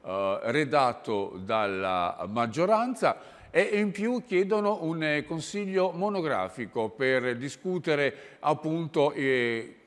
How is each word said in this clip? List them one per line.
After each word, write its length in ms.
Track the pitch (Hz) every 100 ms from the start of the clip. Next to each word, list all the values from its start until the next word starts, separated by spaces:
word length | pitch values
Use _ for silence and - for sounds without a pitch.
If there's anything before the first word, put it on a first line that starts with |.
eh, 340 | - 98 98 101
redatto 960 | 113 135 143 147 127 113 - 104 95 92
dalla 840 | 95 110 104 95 95 90 87 - 90
maggioranza 1040 | 113 117 107 185 220 247 254 156 - - - -
e 120 | 160 202 208
in 140 | 208
più 320 | 190 220 247 -
chiedono 560 | 185 190 214 208 208
un, 180 | 160 165
eh, 200 | 156 147
consiglio 680 | 143 165 - 202 196 190 185
monografico 960 | 170 202 196 160 107 92 - 120 120 110
per 480 | - 131 131 123 120
discutere, 1000 | 135 - 185 180 165 147 139 - - -
appunto, 720 | 143 151 156 165 165 160 147
eh, 640 | 147 135 127 120 113 - -